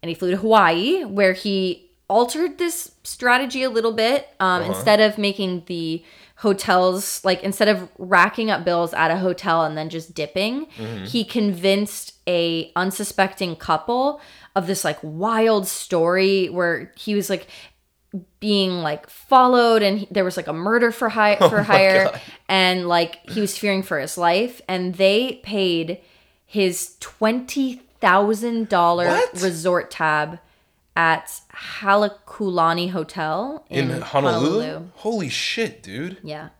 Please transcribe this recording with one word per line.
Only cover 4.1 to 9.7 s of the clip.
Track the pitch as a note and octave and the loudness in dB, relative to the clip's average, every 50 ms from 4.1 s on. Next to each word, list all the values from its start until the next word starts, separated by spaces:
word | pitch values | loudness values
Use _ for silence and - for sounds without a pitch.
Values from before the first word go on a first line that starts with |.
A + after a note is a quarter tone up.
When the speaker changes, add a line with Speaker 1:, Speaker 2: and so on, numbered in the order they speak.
| C4 C#4+ - - _ _ | 0 0 -4 -6 _ _
Speaker 1:
Um, | G3 F#3 F3+ F3+ - | 0 0 0 0 -2
Speaker 2:
Uh-huh. | F#3 F#3+ | -4 -4
Speaker 1:
instead | F#3 - G#3+ G#3 G#3 | -2 2 4 6 6
of | G#3+ G#3+ G#3 G#3+ | 6 4 2 0
making | G#3 G3+ G3 G3 G3+ F#3 F3+ F3 D#3+ | -2 -2 -2 -2 -4 -4 -4 -6 -8
the | _ F3+ E3+ E3 D#3+ D#3+ E3 - - - - - _ _ | _ -8 -6 -4 -6 -6 -6 -8 -14 -20 -20 -20 _ _
hotels, | _ - A3 G3 G3 - - F#3+ F3+ F3+ F#3 F#3 F#3+ G3 - - - - | _ 0 0 0 0 0 2 4 4 4 2 0 0 -6 -8 -10 -4 -2
like, | F#3+ F#3 F#3 - | -2 -2 0 -2
instead | A3 F#3+ - A3 G#3 | -6 -2 0 2 2
of | G#3+ F3+ F#3 E3+ _ - | 2 0 -2 -12 _ -16
racking | F#3+ F3+ G3 F3+ F3 G#3 - - A3+ A3 | -6 2 4 4 4 4 2 -2 -2 -2
up | G3+ - E3+ | -2 0 0
bills | F3+ F3 E3+ E3+ E3 - | 0 0 0 0 -2 0
at | - D#3+ D#3+ | 0 0 0
a | E3 F#3 | 2 0
hotel | F#3 F#3 F3 F3 - G3 E3 E3 D#3+ | 0 -2 -2 -2 -2 0 2 2 2
and | D#3 | 0